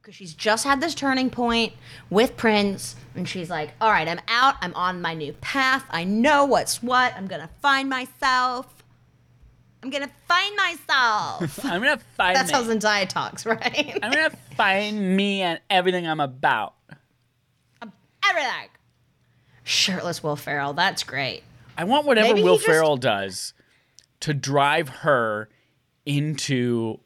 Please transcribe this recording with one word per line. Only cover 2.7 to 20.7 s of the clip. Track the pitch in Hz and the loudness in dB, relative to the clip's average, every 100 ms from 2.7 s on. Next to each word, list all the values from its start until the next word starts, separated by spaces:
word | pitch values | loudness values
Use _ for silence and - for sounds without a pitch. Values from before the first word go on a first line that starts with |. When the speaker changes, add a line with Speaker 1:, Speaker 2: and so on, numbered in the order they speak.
| 190 - - - | -2 -10 -14 -16
Speaker 1:
and | - 180 | -10 -8
she's | 185 165 | -8 -8
like, | 165 151 - | -6 -8 0
"All | 220 | 2
right, | 190 160 | 4 2
I'm | 175 - | -4 -2
out. | 233 269 269 | 4 4 2
I'm | 180 | -6
on | 170 180 180 | -2 -2 -2
my | 170 | -6
new | 165 147 | -6 -10
path. | - - 269 262 262 - | -10 -6 0 0 0 -2
I | 165 | -4
know | 180 214 269 285 285 | -2 2 4 4 4
what's | 202 - - | 2 0 -6
what. | 240 254 247 190 | 0 2 2 -2
I'm | 190 | -10
gonna | 165 160 - | -10 -12 -2
find | 285 269 269 | 0 2 0
myself. | 262 262 _ 277 254 254 247 269 _ _ _ _ _ _ _ - _ _ _ | -6 -8 _ 0 2 0 -4 -10 _ _ _ _ _ _ _ -20 _ _ _
I'm | 262 | -8
gonna | 277 277 _ - | -8 -8 _ 0
find | 349 403 415 | 0 2 -2
myself." | 370 339 - 285 240 214 160 90 165 - | -2 -4 -2 2 2 2 -2 -6 -8 -6
Speaker 2:
<laughs> | 277 | -6
"I'm | 175 | -2
gonna | 262 277 - - | 0 -2 -6 -2
find | 185 | 2
Speaker 1:
That's | 220 269 | 2 2
Speaker 2:
me. | |
Speaker 1:
how | 285 | 0
Zendaya | 226 220 214 208 190 | 0 0 2 0 0
talks, | - 117 - 226 | -4 -6 -8 -4
<laughs> | |
right? | 220 233 247 294 381 | -2 -2 -2 -4 -6
Speaker 2:
I'm | 214 | -2
gonna | 294 311 - - - | 0 0 -4 -12 0
find | 208 190 208 214 190 190 | 2 2 0 -2 0 2
me | 202 196 | 2 0
and | 180 165 _ | -2 -4 _
everything | 190 180 180 170 | 2 2 0 -4
I'm | 156 | -2
about." | 139 131 147 117 98 _ _ - _ _ _ _ _ _ _ _ | -4 0 0 0 -2 _ _ -20 _ _ _ _ _ _ _ _
Speaker 1:
Um, | 226 _ _ _ 403 | -20 _ _ _ 0
everything. | 349 262 170 104 _ _ _ _ _ _ _ _ _ | 0 -2 -6 -10 _ _ _ _ _ _ _ _ _
Shirtless | - - - 185 175 170 | -4 -2 0 -2 -6 -6
Will | 156 147 | -6 -6
Ferrell. | - 147 143 | -6 -6 -4